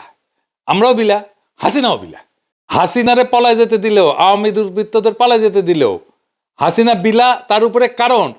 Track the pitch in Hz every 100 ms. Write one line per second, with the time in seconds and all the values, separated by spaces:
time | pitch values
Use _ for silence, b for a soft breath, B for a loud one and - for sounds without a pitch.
0 | - _ _ _ _ _ - 180 247 226
1 | 214 202 202 _ _ - - 285 247 120
2 | 90 - _ _ _ _ - 143 180 247
3 | 233 240 247 240 240 226 226 220 214 208
4 | 160 139 185 202 214 208 196 185 214 226
5 | 220 220 247 233 214 196 180 165 117 87
6 | - _ _ _ _ - 156 - 233 208
7 | 220 226 247 240 - 214 233 240 240 240
8 | 240 240 147